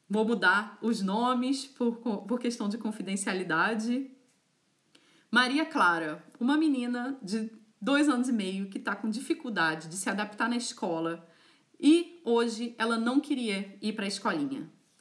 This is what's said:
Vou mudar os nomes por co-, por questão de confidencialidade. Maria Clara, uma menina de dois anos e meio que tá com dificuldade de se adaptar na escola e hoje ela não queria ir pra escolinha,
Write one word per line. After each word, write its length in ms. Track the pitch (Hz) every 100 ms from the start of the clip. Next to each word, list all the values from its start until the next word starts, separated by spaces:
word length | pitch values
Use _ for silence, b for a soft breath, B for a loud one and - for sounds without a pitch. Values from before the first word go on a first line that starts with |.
| -
Vou 160 | 208
mudar 540 | 226 214 180 196 220 -
os 220 | 220 196
nomes 640 | 190 214 247 247 254 277 -
por 320 | - 240 233
co-, 240 | 240 196
por 160 | - 247
questão 300 | 240 - 202
de 100 | 233
confidencialidade. 1300 | 214 208 190 190 - 185 175 160 196 220 226 254 269 - _ _ _ _ _ _ _ b b b b
Maria 340 | 240 254 285 311
Clara, 580 | 240 180 165 156 151 - -
uma 180 | 240 302
menina 640 | 320 254 240 247 247 269
de 300 | 185 220 220 - _ _
dois 260 | 208 285 294
anos 200 | 247 254
e 40 |
meio 380 | 226 190 190 196
que 80 | -
tá 160 | -
com 160 | 202 220
dificuldade 800 | 226 277 330 247 190 160 160 160
de 80 | 185
se 120 | 226
adaptar 400 | 196 208 - 233
na 80 | 240
escola 720 | - - 190 165 165 170 b b b b b -
e 420 | 285 339 339 -
hoje 520 | 233 233 233 214 240 -
ela 180 | 226 226
não 220 | 233 277
queria 580 | - 262 226 196 196 -
ir 120 | 214
pra 120 | 208 196
escolinha, 640 | - 214 165 143 - 160 - _ _